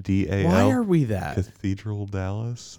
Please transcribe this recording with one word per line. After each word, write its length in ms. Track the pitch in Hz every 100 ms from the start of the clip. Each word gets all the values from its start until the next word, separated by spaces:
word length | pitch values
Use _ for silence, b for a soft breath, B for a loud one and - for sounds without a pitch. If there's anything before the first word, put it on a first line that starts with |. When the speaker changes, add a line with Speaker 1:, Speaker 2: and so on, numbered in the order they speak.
Speaker 1:
D 260 | 98 98 95
A 160 | 98 165
L. 60 |
Speaker 2:
Why 200 | 220 262
are 80 | 254
we 200 | 214 170 120
that? 300 | 95 85 78
Speaker 1:
Cathedral 720 | 95 - 98 98 107 104 98
Dallas, 680 | 98 95 104 113 120 -